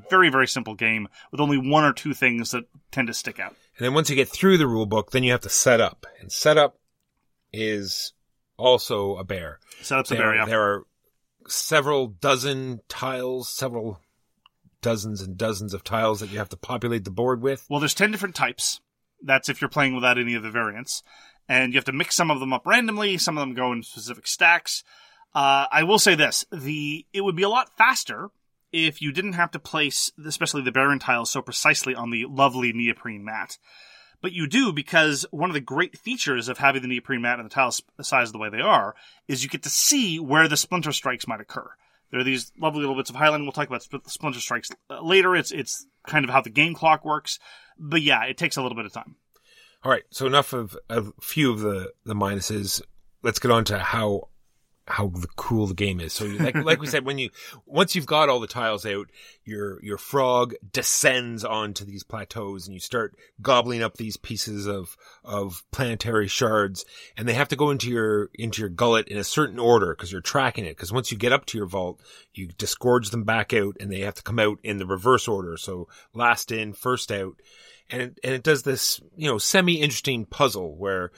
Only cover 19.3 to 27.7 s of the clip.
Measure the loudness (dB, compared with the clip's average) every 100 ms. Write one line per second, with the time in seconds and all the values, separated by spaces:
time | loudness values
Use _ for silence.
19.3 | 2 2 -4 -2 0 0 2 2 2 0
20.3 | -4 -4 -2 -2 -4 -10 -10 -10 -20 -20
21.3 | _ 0 0 2 0 0 -4 -2 2 2
22.3 | 2 0 -2 2 2 2 -2 -2 0 -2
23.3 | -2 -4 -2 -2 -2 -6 -14 -14 -10 -8
24.3 | 4 4 4 0 -8 -8 -20 _ _ _
25.3 | 2 4 4 4 2 4 6 6 6 4
26.3 | 2 -4 -8 -6 -6 -6 -8 -8 -4 -2
27.3 | 0 2 2 0